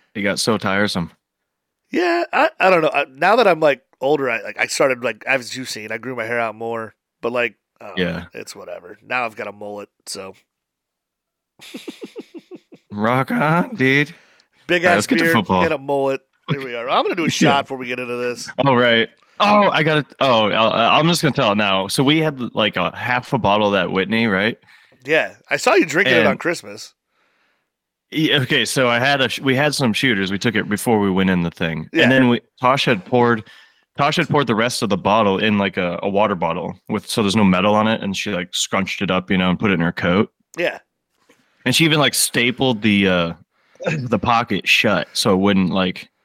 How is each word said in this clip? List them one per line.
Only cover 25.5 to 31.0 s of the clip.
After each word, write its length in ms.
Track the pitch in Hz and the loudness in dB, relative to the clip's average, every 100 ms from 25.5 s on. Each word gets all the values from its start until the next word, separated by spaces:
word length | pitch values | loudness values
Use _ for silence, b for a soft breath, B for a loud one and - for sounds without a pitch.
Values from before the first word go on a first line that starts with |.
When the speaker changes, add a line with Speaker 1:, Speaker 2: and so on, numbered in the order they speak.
| 147 | -2
Speaker 2:
saw 180 | 247 | 2
you 120 | 381 175 | 2 2
drinking 280 | 160 190 | 0 2
it 40 | 120 | 4
Speaker 1:
And 80 | 107 | 2
Speaker 2:
on 100 | 104 | 0
Christmas. 560 | 160 165 104 104 - _ _ _ _ _ _ _ _ _ _ _ _ | -4 -6 -10 -18 -18 _ _ _ _ _ _ _ _ _ _ _ _
Speaker 1:
Yeah, 300 | 151 156 139 | -2 0 0
okay, 240 | 123 147 | 0 0
so 240 | 110 143 123 | 0 0 2
I 100 | 120 | 2
had 220 | 131 143 | 2 2
a 80 | 127 | 0
sh-, 100 | - | -2
we 160 | 139 | -2
had 180 | 131 151 | 0 0
some 180 | 143 127 | 0 -2
shooters. 400 | 101 135 101 92 | 0 0 0 -2
We 60 | 98 | -2
took 180 | - 208 | -2 -2
it 120 | 82 | -2
before 300 | 104 - | -4 0
we 120 | 110 | 2